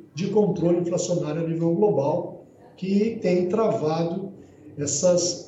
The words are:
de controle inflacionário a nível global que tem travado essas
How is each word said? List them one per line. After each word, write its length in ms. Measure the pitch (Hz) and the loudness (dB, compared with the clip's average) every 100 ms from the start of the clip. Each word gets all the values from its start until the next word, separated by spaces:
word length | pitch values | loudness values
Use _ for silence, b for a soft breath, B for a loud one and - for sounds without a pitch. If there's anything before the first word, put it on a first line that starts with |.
| - | -12
de 140 | 147 202 | -6 -2
controle 540 | 208 175 165 170 175 | 2 2 2 2 2
inflacionário 640 | 180 180 - 160 151 160 | 0 -2 -2 -2 -2 -4
a 40 | 165 | -4
nível 240 | 165 165 | -2 0
global 680 | 170 208 139 147 - - - - - - - | 2 2 2 0 -2 -4 -12 -20 -20 -20 -10
que 420 | 190 202 226 - | 0 2 2 0
tem 260 | 180 180 180 | 0 2 2
travado 840 | 214 214 165 151 165 170 196 - - B B B 147 | 2 2 0 0 0 -2 -4 -8 -12 B B B -8
essas 640 | 143 - 180 175 170 - | -4 2 4 4 2 -4